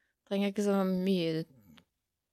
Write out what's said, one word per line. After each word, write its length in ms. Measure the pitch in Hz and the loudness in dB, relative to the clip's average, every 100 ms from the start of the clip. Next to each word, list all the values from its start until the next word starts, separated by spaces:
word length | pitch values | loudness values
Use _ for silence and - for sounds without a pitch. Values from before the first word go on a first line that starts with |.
| _ _ - | _ _ -6
Trenger 160 | 196 202 | -2 -2
ikke 160 | 202 | 0
så 160 | 202 196 185 | 0 2 2
mye 560 | 180 185 190 165 160 165 - - - _ _ _ _ _ | 0 0 0 0 -2 -6 -14 -20 -20 _ _ _ _ _